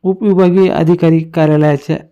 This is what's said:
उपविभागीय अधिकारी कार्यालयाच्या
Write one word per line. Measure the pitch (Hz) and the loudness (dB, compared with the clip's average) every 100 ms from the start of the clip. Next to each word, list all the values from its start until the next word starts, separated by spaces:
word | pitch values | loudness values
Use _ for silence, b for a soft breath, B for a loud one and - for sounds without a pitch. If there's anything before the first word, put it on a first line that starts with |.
उपविभागीय | 185 190 214 185 185 180 185 | -4 -2 -2 2 2 2 0
अधिकारी | - 165 175 165 165 | 0 0 0 2 0
कार्यालयाच्या | 160 165 156 151 151 143 - 151 - | -2 -2 0 2 0 -2 -6 -10 -10